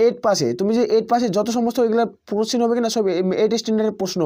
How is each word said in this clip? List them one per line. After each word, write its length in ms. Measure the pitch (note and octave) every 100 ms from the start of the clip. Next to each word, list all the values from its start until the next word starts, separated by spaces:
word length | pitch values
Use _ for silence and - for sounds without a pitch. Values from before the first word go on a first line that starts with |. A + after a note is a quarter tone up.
এইট 140 | A#3 G3 A3+
পাসে, 220 | G3 B2 F3+
তুমি 120 | G3 A3+
যে 60 | A#3+ A3
এইট 100 | -
পাসে 160 | A#3+ A#3+ F#3
যত 120 | G#3 A#3+
সমস্ত 200 | A#3 B3+ A#3
এগুলো 160 | A3+ A3+ - -
কোশ্চেন 280 | G#3 A3 B3
হবে 100 | A#3 A#3+
কিনা 120 | A3+ A3+
সব 80 | G3 F3 F#3 F#3
এইট 80 | G#3+ A3+
স্ট্যান্ডার্ডের 340 | A3+ A3 G#3+ G#3+
প্রশ্ন 200 | F#3 F3+